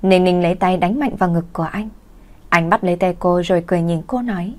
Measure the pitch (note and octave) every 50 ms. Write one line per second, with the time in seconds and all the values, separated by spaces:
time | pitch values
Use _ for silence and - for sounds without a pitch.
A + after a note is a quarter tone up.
0 | - F#3 F#3+ F#3 F3+ F#3 F3+ F3+ F3 E3+ F3+ F3+ - F3+ F#3 F3+ F3+ F3 G#3+ C#4
1 | D4 B3+ F#3+ - F#3+ F3+ E3+ E3+ E3 E3+ - - E3 D#3+ - G3 G#3+ A3 - -
2 | - - - - - - - - - - - F3 E3+ E3 F#3+ - - F3+ F3 F3
3 | F#3+ F#3 F3 F3 - F3+ F3 F3+ F3 F3 F#3+ F3 E3+ F3 F#3+ F3 E3 E3+ E3+ D#3+
4 | D#3+ - - B3 B3 A#3+ G#3 F3+ F3 G3 B3+